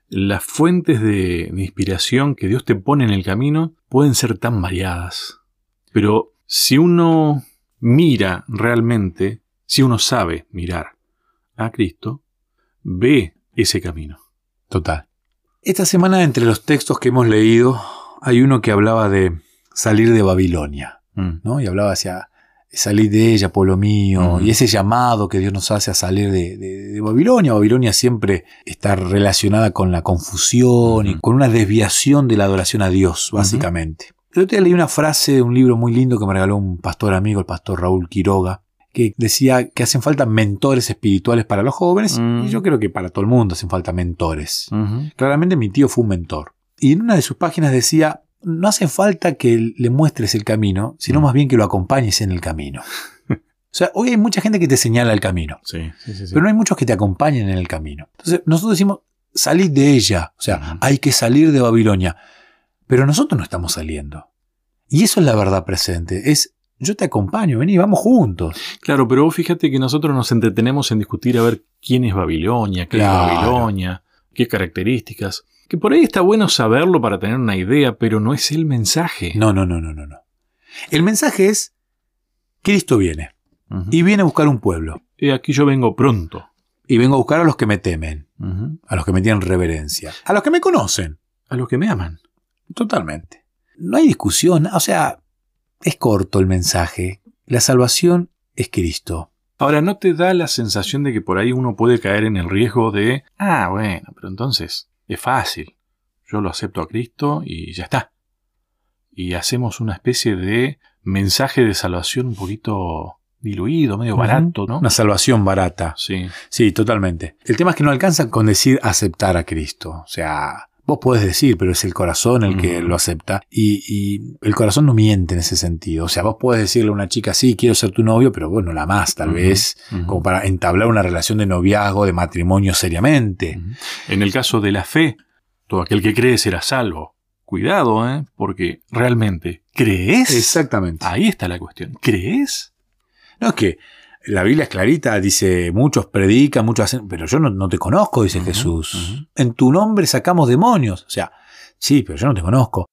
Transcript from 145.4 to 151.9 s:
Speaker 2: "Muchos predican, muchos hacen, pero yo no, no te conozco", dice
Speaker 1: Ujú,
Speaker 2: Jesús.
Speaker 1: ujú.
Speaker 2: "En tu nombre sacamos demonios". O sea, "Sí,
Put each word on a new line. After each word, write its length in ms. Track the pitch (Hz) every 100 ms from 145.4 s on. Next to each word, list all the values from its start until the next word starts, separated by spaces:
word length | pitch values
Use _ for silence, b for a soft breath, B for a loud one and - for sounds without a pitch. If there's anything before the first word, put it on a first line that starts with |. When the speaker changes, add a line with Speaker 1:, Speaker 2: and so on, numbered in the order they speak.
| 98 90 87
Speaker 2:
"Muchos 340 | 92 139 123 98
predican, 600 | 101 95 117 143 135 110
muchos 200 | 110 104
hacen, 220 | 123 104
pero 180 | 87 82
yo 140 | 139
no, 100 | 151
no 180 | 95 95
te 80 | 87
conozco", 440 | 95 165 208 127
dice 140 | 101 90
Speaker 1:
Ujú, 60 | 90
Speaker 2:
Jesús. 460 | 87 123 82 78
Speaker 1:
ujú. 320 | 92 87 120 151 -
Speaker 2:
"En 180 | 127
tu 180 | 117 127
nombre 340 | 156 214 214 170
sacamos 420 | 131 - 180 135
demonios". 560 | 127 226 220 117 92
O 60 | -
sea, 220 | - 85 b b b b _
"Sí, 240 | -